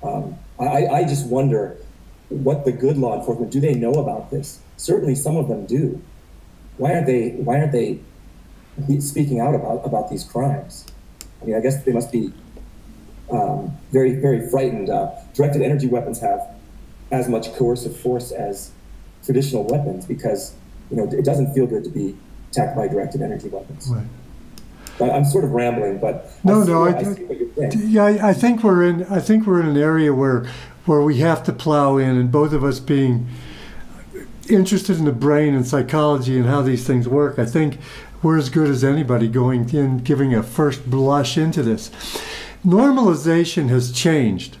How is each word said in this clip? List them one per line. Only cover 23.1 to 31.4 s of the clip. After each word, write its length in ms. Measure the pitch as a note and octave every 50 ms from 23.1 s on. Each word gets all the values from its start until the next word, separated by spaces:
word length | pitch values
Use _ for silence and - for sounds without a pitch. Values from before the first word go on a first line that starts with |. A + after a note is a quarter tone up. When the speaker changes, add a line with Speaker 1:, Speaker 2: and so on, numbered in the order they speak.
| - C#3+ -
Speaker 1:
energy 260 | - - - - G#2
weapons. 400 | F#2+ F#2+ - - - - - C3
Speaker 2:
Right. 180 | A#2+ G#2+ G#2 - - - - - - - - - - - - - - - - - - -
Speaker 1:
I, 100 | - B2 -
I'm 100 | C#3+ D3
sort 200 | - - G3 E3
of 80 | B2 A#2
rambling, 460 | A#2+ A#2+ B2 A#2 A2+ G#2+ G2+ G2 F#2+
but 320 | - - - - - - - - -
Speaker 2:
No, 160 | F#3+ G#3 G#3+
Speaker 1:
I 40 | G3+
see 60 | F3
Speaker 2:
no, 100 | E3+ E3
Speaker 1:
what, 140 | E3 F3 F3+
Speaker 2:
I 40 | -
Speaker 1:
I 40 | G3
Speaker 2:
do 120 | G3+ G3+
Speaker 1:
see 100 | - -
what 140 | - C#3 A#2+
you're 160 | A#2+ - -
saying. 180 | D3 D3 - - A3 G#3 A3
Speaker 2:
Yeah, 140 | A3 G#3+ G3+
I, 240 | G#3 G#3 G#3 G3 G#3
I 20 | F#3+
think 320 | - - A#3+ A#3+ A3 A3+
we're 200 | G#3 F#3+ F3 F3
in, 200 | F3 F3 E3+ F3+
I 160 | F3+ G3 F3+
think 260 | - - G#3+ A3 A3
we're 140 | G#3 F#3 F3
in 80 | E3+ D#3
an 80 | D3
area 360 | C#3+ D3 D#3 D#3+ D#3+ D#3+ D3 C#3
where, 320 | C3 C3+ C3+ C3 A#2+ B2 - - - - - - - -
where 160 | - D#3 D3 D3
we 160 | D3+ D3+ B2
have 260 | D3 E3+ D#3+ -